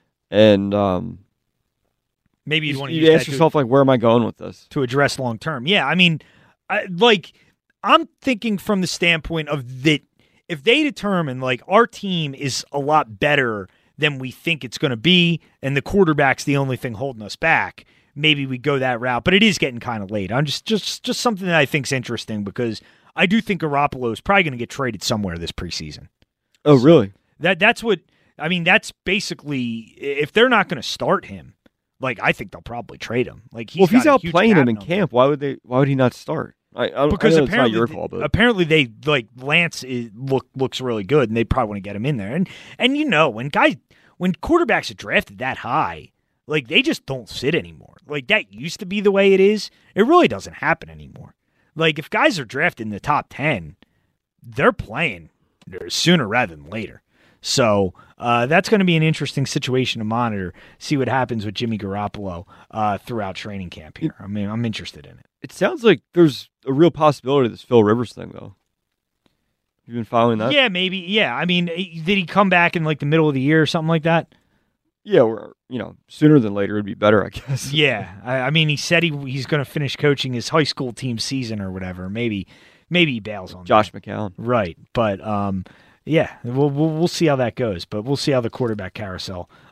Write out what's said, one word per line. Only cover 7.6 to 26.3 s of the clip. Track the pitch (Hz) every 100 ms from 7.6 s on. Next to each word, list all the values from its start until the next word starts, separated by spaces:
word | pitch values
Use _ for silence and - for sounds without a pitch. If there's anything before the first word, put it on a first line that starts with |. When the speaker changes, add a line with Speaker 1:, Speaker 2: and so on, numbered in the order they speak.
| _ _
Speaker 2:
I'm | 202 320 320 _
thinking | - 220 233 202
from | - 196
the | 180
standpoint | - 175 165 - 165 151
of | 147 120 131
that | 147 147 _ _ _ _ -
if | 160
they | 143 277
determine, | 302 - 208 190 156 127
like, | 131 127 -
our | 196 233
team | - 202 180 147 135
is | 139 - -
a | 143
lot | 139 151 120 104
better | 147 147 123 107 92 _ _ -
than | 151 135
we | 131
think | - - 160
it's | 123 -
gonna | 151 117
be, | 143 180 170 165 _ _
and | 135 139
the |
quarterback's | - 202 175 151 139 123
the | - 139
only | 135 123
thing | 131
holding | 107 139 117
us | 104 -
back, | 165 143 95 - - _ _
maybe | 143 156 143 135
we | 127
go | 139 139
that | 127 120
route. | 127 120
But | 180
it | 190
is | 220 165
getting | 143 120
kinda | 123 113 95
late. | 107 92
I'm | 117 147
just, | - -
just, | 220 - -
just | - 240
something | 240 196 185
that | 165
I | 139
think's | 156 127
interesting | 135 120 117 - 107
because | 101 92 120 107 - _ _ -
I | 180
do | 220
think | - 180
Garoppolo | 160 143 143 131 123
is | 107
probably | - 196
gonna | 165 123
get | 117
traded | - 131 110
somewhere | - 110 98 85
this | 82
preseason. | - 90 - 78 71 - _ _